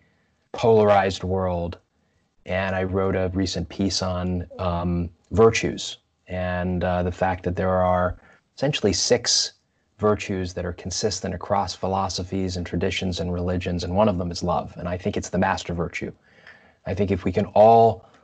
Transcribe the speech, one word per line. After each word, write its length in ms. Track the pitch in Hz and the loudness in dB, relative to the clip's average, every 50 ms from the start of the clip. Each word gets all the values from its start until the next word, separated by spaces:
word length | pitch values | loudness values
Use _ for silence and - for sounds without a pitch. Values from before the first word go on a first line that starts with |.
| _ _ _ _ _ _ _ _ _ _ - | _ _ _ _ _ _ _ _ _ _ -6
polarized 680 | - - 117 113 107 107 104 104 98 95 98 92 - - | 0 4 6 6 6 6 6 6 4 4 2 -2 -4 -4
world. 540 | 90 92 95 92 92 90 87 85 85 85 - _ _ _ _ _ _ _ _ _ _ _ _ _ | -2 -2 0 0 -2 -2 -2 -4 -6 -8 -12 _ _ _ _ _ _ _ _ _ _ _ _ _
And 300 | - 90 92 98 95 95 | -6 -4 -2 -2 -2 -2
I 80 | 92 95 | -2 -2
wrote 320 | 92 92 98 95 95 95 | -2 0 0 0 0 0
a 140 | 95 92 90 87 | 0 0 0 0
recent 340 | 95 95 90 - 90 85 - | -2 -2 -2 -2 -4 -6 -6
piece 320 | - - 98 98 92 - | -4 -2 -2 0 0 -2
on, 460 | 92 92 92 90 90 90 90 90 90 - - - | -2 -2 -2 -2 -2 -2 -2 -4 -4 -8 -8 -4
um, 500 | 92 90 87 85 85 90 87 87 87 90 - _ _ _ | -4 -2 -2 -2 -2 -2 -2 -2 -2 -4 -8 _ _ _
virtues 640 | - 95 113 113 113 - - 80 - - - - - - _ _ _ _ _ | 4 6 6 6 6 4 0 -2 -4 -6 -8 -10 -12 -14 _ _ _ _ _
and, 560 | - 90 90 90 90 90 90 90 92 90 87 90 | -10 -6 -4 -4 -2 -2 -2 -2 -2 0 0 0
uh, 200 | 90 90 90 90 | 0 0 0 0
the 80 | 90 | -2
fact 320 | 87 - 95 92 92 90 - | 0 0 0 0 0 -2 -2
that 120 | 92 90 | -4 -2
there 140 | - 92 92 92 92 | 0 0 2 2 2
are 360 | 92 92 90 90 90 90 87 - - - - _ _ _ _ | 4 2 2 2 0 0 -2 -6 -14 -20 -20 _ _ _ _
essentially 380 | - 131 147 147 - - 101 95 | -2 -2 -2 0 0 0 0 0
six 600 | - - - 127 117 120 - - - - - - _ _ _ _ _ _ _ _ - | 0 2 2 2 2 2 0 0 0 0 -4 -8 _ _ _ _ _ _ _ _ 0
virtues 540 | 101 107 104 98 - - 101 92 92 87 - | 0 2 2 0 -2 -4 -4 -4 -4 -6 -6
that 120 | 90 87 | -8 -8
are 80 | 90 87 | -8 -8
consistent 600 | - - 92 - - - 107 - - - 92 90 | -8 -10 -8 -4 -4 -2 -2 -2 -4 -6 -6 -6
across 400 | 85 - - 101 98 98 92 - | -8 -4 -2 -2 -2 -2 -2 -6
philosophies 800 | - - 95 95 95 95 95 - - 92 92 98 98 95 92 90 | -6 -4 -2 -2 -2 -2 -2 -4 -6 -6 -4 -4 -4 -2 -2 -4
and 100 | 90 87 | -6 -6
traditions 540 | - - 87 92 95 92 - 95 95 85 - | -4 -4 -2 -2 -2 -2 -2 -2 -4 -4 -4
and 140 | 87 87 87 | -4 -4 -4
religions. 500 | 90 87 90 90 90 - 95 87 85 87 | -2 -2 -2 -2 -2 -2 -4 -4 -4 -4
And 120 | 87 90 | -2 0
one 120 | 98 110 | 2 2
of 100 | 107 95 | 2 2
them 140 | 87 90 87 | 0 -4 -6
is 120 | 85 - - | -6 -4 -2
love. 300 | 87 85 - - - - | -2 -2 -2 -4 -6 -10
And 100 | - 82 | -10 -8
I 100 | 87 90 | -6 -6
think 200 | 90 - 101 - | -4 -4 -4 -4
it's 120 | 92 - - | -4 -6 -2
the 100 | - 92 | -2 0
master 340 | 95 95 92 90 - - 87 | 0 0 0 -2 -4 -6 -6
virtue. 380 | 85 82 - - - - - - _ _ _ _ _ _ - - - _ _ _ _ _ | -4 -6 -6 -6 -8 -8 -10 -10 _ _ _ _ _ _ -20 -20 -20 _ _ _ _ _
I 80 | 82 95 | -6 -2
think 180 | 90 101 87 | -2 0 0
if 140 | 98 92 - | 0 0 -2
we 80 | 98 85 | -2 0
can 120 | 110 98 | 0 -2
all 600 | - - 101 107 113 117 113 113 113 - - - - - _ | 2 6 8 8 10 10 8 6 6 2 -2 -8 -20 -20 _